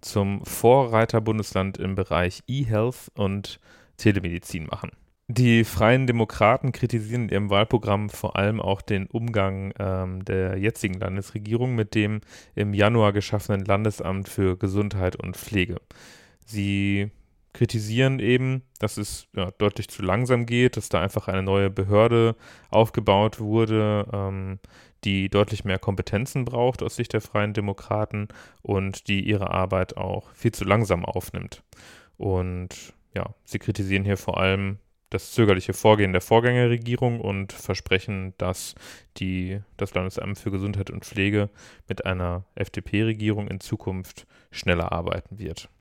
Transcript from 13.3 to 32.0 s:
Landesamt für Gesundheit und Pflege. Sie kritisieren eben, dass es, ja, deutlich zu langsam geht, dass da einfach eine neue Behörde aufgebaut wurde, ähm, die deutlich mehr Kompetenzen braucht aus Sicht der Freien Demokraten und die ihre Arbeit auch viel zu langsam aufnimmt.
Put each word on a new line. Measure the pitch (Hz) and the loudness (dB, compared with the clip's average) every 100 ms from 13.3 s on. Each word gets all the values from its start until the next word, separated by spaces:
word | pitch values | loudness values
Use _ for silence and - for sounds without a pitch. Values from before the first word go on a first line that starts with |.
| 107 - 101 98 | -4 -2 -2 0
Landesamt | 98 107 101 - 95 95 | 0 0 -2 -4 -4 -6
für | - 95 90 | 0 0 2
Gesundheit | 101 98 104 98 92 - | 0 0 -2 0 -2 -2
und | 92 - | -8 -10
Pflege. | - 104 90 87 _ - - - _ _ - | -2 0 2 -2 _ -20 -20 -20 _ _ -10
Sie | 107 101 98 98 98 101 - _ _ _ | -4 0 0 2 0 -2 -8 _ _ _
kritisieren | - 117 113 107 113 131 131 | -2 0 0 -2 2 2 2
eben, | 107 123 131 131 - - | 2 2 2 -2 -6 -6
dass | 107 - | -6 -4
es, | 104 - - - | -8 -8 -10 -6
ja, | 92 - | -6 0
deutlich | 104 - 101 | 0 0 -10
zu | - | -6
langsam | 95 98 123 123 117 | -2 0 2 0 2
geht, | 120 123 - | 4 2 2
dass | - | -2
da | 98 | -2
einfach | 95 - - | 0 -2 -2
eine | 95 | -2
neue | 95 98 98 | 2 2 2
Behörde | 98 98 104 113 117 113 113 - - _ | 0 2 4 6 6 4 0 -12 -20 _
aufgebaut | 107 110 - 107 98 107 - | 4 4 2 4 4 4 0
wurde, | 104 110 113 110 107 104 101 | 0 2 4 2 2 0 -2
ähm, | 101 98 98 95 95 - - - _ | -4 -4 -6 -8 -10 -14 -20 -20 _
die | - 98 95 | 0 0 2
deutlich | 101 104 104 101 | 4 2 0 -2
mehr | 95 | -2
Kompetenzen | - 95 - 104 131 139 123 | 0 -2 0 -2 0 -2 -2
braucht | 123 123 123 | 0 0 0
aus | - - | -6 -6
Sicht | 120 | -2
der | 110 | -2
Freien | - 107 104 | -2 -2 0
Demokraten | 104 104 98 - 107 107 107 104 - - _ | 0 -4 -6 -4 -2 -2 -4 -8 -12 -20 _
und | - 98 95 92 - | -2 -2 -2 -6 -2
die | 98 98 | -2 0
ihre | 104 95 | 0 0
Arbeit | 87 92 95 92 - | -2 0 0 -2 -4
auch | 95 98 - | -6 -6 -8
viel | - 120 | -4 -4
zu | - | -2
langsam | 95 104 104 87 | 2 2 4 0
aufnimmt. | - 95 - 92 92 - _ - - - | 0 -6 -6 -10 -10 -16 _ -20 -20 -20